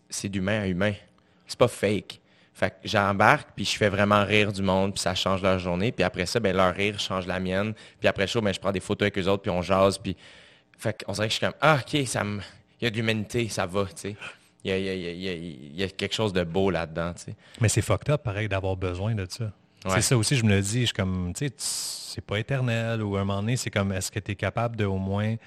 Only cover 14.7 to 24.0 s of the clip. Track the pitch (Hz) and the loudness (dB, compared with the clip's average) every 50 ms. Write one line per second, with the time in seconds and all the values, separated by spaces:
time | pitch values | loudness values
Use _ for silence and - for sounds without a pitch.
14.7 | 95 95 98 95 95 92 90 87 85 87 92 95 92 82 85 87 76 64 69 73 | -2 -2 -2 -2 -4 -4 -6 -8 -8 -6 -6 -6 -6 -6 -8 -10 -12 -14 -16 -12
15.7 | 71 82 98 92 - - 101 98 - - 113 107 90 90 87 82 82 98 98 98 | -6 -6 -6 -4 -4 -4 -4 -4 -2 0 0 0 2 0 0 0 2 2 2 2
16.7 | 87 82 82 76 80 85 85 85 87 - - - 107 - - - - - 113 104 | 2 0 -2 -4 -4 -4 -4 -4 -6 -8 -12 -14 -14 -16 -18 -12 -4 2 2 2
17.7 | - 117 101 - 104 90 - - 147 147 - 113 95 101 110 104 101 95 92 95 | 4 2 2 2 0 0 0 0 -2 -2 -2 -4 -4 -4 -4 -2 -2 -2 0 -2
18.7 | 95 92 95 90 90 90 98 110 117 104 95 90 - - 117 107 - _ _ _ | -2 -2 -2 -4 -4 -2 -2 -2 -2 -2 -4 -6 -6 -6 -8 -8 -8 _ _ _
19.7 | _ - - 95 95 92 - - 135 120 107 - 147 127 113 110 101 98 98 98 | _ -8 -2 2 2 4 4 4 4 4 4 4 2 4 6 6 6 4 4 2
20.7 | 110 127 123 110 - - 98 92 92 92 90 90 87 - 143 143 - - - - | 0 0 0 0 0 0 0 0 0 -2 -2 -4 -4 -4 -4 -6 -6 -6 -8 -6
21.7 | - - - - - - - - - - - - 101 104 113 - 139 131 127 123 | -6 -6 -6 -8 -10 -10 -12 -12 -10 -10 -6 -4 -2 -2 -2 -2 -2 0 0 0
22.7 | 113 117 113 113 117 113 107 101 98 98 98 98 101 98 101 110 127 120 - - | 0 0 0 -2 -2 -2 0 0 0 0 0 0 0 0 0 0 0 0 -2 -2
23.7 | - 107 98 98 98 92 | 0 0 0 0 0 -2